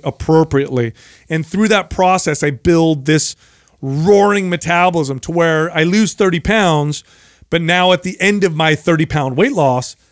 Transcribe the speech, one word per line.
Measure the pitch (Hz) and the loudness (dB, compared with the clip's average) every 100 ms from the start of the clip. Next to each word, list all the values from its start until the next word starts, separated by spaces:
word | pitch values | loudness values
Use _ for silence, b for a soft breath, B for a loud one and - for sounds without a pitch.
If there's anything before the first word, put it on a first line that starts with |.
appropriately. | 151 - - 160 160 139 139 127 117 - B B B | -8 -6 2 2 2 0 -2 -4 -4 -8 B B B
And | 160 156 | -6 -4
through | 190 214 | -2 2
that | 208 - | 0 -2
process, | - 185 185 165 147 | 0 2 2 -2 -2
I | 151 | -2
build | 127 180 165 165 151 139 | -2 2 2 2 0 0
this | 156 - - b b b b | 0 -2 -10 b b b b
roaring | 135 143 175 202 202 202 180 | -6 -2 2 4 4 0 -2
metabolism | 175 165 175 180 170 135 131 | -4 0 2 2 0 -4 -6
to | - | -4
where | 170 165 156 165 | 0 2 0 0
I | 160 | 0
lose | 165 208 208 | 0 2 0
thirty | - 190 170 | 0 0 0
pounds, | 190 220 180 151 147 147 - b b b b | 0 0 2 0 -2 -6 -12 b b b b
but | 170 | -4
now | 165 180 185 | 0 0 2
at | 180 | 0
the | 185 - | -2 -2
end | 190 208 | -2 0
of | 185 156 | 0 0
my | 160 | 0
thirty | 151 180 160 160 | 0 0 0 0
pound | 151 135 127 | -2 -2 -2
weight | 254 | -2
loss, | 208 139 147 - - _ | 0 0 0 -4 -12 _